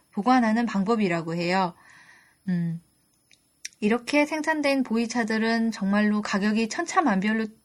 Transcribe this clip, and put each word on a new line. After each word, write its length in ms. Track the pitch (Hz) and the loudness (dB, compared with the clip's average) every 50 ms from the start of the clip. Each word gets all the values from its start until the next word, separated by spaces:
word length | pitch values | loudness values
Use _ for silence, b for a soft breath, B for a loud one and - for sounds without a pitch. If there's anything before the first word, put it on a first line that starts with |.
| b _ | b _
보관하는 540 | - 214 190 247 254 262 233 220 220 233 240 | -8 -4 2 2 4 4 4 2 2 0 0
방법이라고 680 | 208 - 196 190 190 233 220 208 180 170 165 160 165 165 | 0 0 0 0 0 0 2 2 0 0 -2 -2 -4 -4
해요. 380 | 175 170 175 180 190 185 170 175 b b b b b b b b b b b b b b 190 | -2 -2 0 0 0 0 0 -4 b b b b b b b b b b b b b b -4
음, 340 | 180 175 170 170 165 170 - _ _ _ _ _ _ _ _ _ _ _ _ _ _ _ - - _ - | -2 -2 -2 -2 -4 -6 -10 _ _ _ _ _ _ _ _ _ _ _ _ _ _ _ -20 -20 _ -4
이렇게 440 | 220 208 226 240 240 - - 294 294 | -2 0 0 0 -2 0 2 2 2
생산된 580 | 294 320 311 302 320 320 311 285 277 277 269 254 | 2 0 -4 -2 -2 -2 0 0 0 0 0 0
보이차들은 880 | - 220 226 233 226 - 247 226 214 226 220 220 226 226 226 226 226 220 | 0 -2 -2 -2 -2 -2 -2 -2 0 0 0 0 0 0 0 0 -2 -2
정말로 480 | - 196 190 202 208 214 208 208 208 | -2 -2 0 2 2 2 2 2 0
가격이 480 | 208 - - 196 196 214 214 220 226 220 | -2 -2 -2 0 0 0 0 0 0 -2
천차만별로 800 | - - 339 330 - 381 349 262 196 190 185 214 220 220 220 214 - _ | -2 -6 -6 -2 0 2 2 2 2 2 0 0 0 -2 -2 -4 -8 _